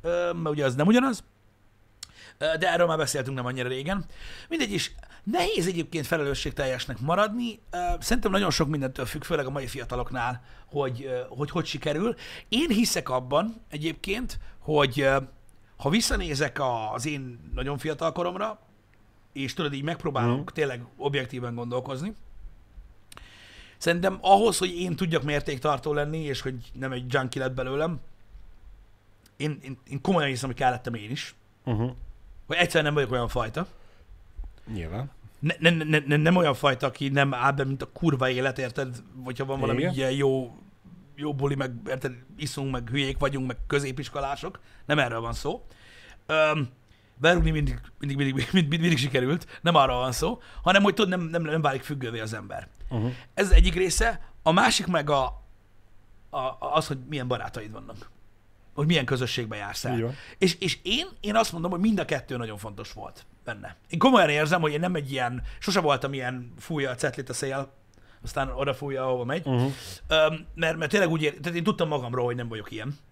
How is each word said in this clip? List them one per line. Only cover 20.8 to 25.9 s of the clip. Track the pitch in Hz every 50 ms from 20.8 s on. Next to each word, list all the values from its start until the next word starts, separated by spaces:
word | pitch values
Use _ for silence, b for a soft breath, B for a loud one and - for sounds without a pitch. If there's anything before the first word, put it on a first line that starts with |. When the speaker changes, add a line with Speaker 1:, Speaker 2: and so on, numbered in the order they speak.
| 120 - -
Speaker 1:
objektíven | - 139 143 139 139 131 123 - 123 120 120 117
gondolkozni, | 120 120 120 123 127 127 135 135 131 156 208 214 - - - - - - - - - - - - - - - - - - - - B B B B B B B B B B B B
szerintem | B - 165 170 175 175 190 190 190
ahhoz, | - 190 196 196 214 226 175
hogy | - 185 180 175 170
én | 185 180 165
tudjak | - 190 170 165 151 123
mértéktartó | 151 147 147 143 - 147 127 - 151 147 135 - 156